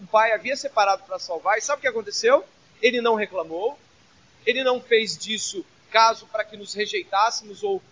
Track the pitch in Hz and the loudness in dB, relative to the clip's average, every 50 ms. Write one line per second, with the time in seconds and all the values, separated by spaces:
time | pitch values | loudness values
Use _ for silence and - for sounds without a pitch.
0 | 196 - - 214 220 226 220 202 - - 285 - - - - 220 202 196 196 185 | -8 2 2 4 4 4 2 -2 -2 -6 -6 -6 -6 -4 0 2 2 2 2 0
1 | - - 185 175 - - 170 160 160 185 214 220 - - 285 285 - 262 220 226 | -2 -10 -10 -10 -8 -8 -8 -4 0 0 0 0 0 -4 -4 -2 -2 -2 -2 -2
2 | 202 208 - - - 233 269 330 - - _ _ _ _ _ _ - 247 247 247 | -8 -6 -8 0 4 4 4 4 2 -6 _ _ _ _ _ _ 2 2 2 2
3 | 226 233 220 214 208 - 185 185 160 165 160 175 208 262 285 - _ _ _ _ | 2 2 2 2 0 -4 -6 -8 -6 -6 -8 -4 -4 -6 -6 -6 _ _ _ _
4 | _ _ _ _ _ _ _ _ _ 220 240 262 262 254 247 240 247 - 233 220 | _ _ _ _ _ _ _ _ _ -2 -2 0 0 0 0 0 0 2 2 2
5 | 220 185 - 151 - 196 220 202 - - - 185 - - _ _ _ _ - 220 | 2 0 -6 -10 -8 -8 -6 -6 -6 -8 -8 -10 -12 -14 _ _ _ _ 4 6
6 | 226 226 220 - - - - 214 208 - 220 202 202 - 185 202 208 - 208 190 | 6 6 4 0 -8 -6 -6 -6 -6 -6 -10 -16 -16 -12 -6 -6 -6 -4 -4 -6
7 | 175 - 196 196 214 233 233 - 214 208 196 170 208 196 196 185 - _ | -6 -2 0 2 2 2 0 -6 -10 -14 -14 -8 -6 -4 -4 -6 -8 _